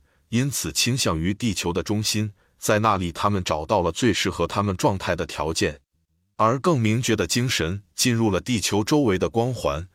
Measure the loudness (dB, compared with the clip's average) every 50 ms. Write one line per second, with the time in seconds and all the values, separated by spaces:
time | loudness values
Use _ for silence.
0 | _ _ _ _ _ _ 0 0 0 0 -2 -4 -4 -4 -2 0 0 0 0 0
1 | 0 0 0 0 0 0 -2 0 -2 -2 -2 -2 -2 -2 -2 -2 -2 -2 -2 -2
2 | -2 -2 -2 -2 -2 -4 -6 _ _ _ _ _ 0 2 2 4 4 2 2 2
3 | 0 -2 -4 -2 0 0 0 0 0 -2 -2 -2 0 0 0 2 2 0 0 2
4 | 2 2 2 2 0 -2 -2 -2 -2 -2 0 0 0 0 0 0 0 0 0 0
5 | -2 -2 -2 -2 -4 -6 -6 -4 -4 -4 -2 0 -2 -2 -2 -6 _ _ _ _
6 | _ _ _ _ _ _ _ 0 2 2 2 2 2 2 2 2 2 2 2 2
7 | 2 0 0 0 0 0 0 0 0 0 0 -2 -2 -2 -4 -6 -8 _ _ -2
8 | 0 2 2 2 2 2 2 0 0 0 -2 -2 0 0 0 0 0 2 2 2
9 | 4 4 2 2 0 0 0 0 0 0 -2 -2 -2 -2 -2 -2 -6 -10 _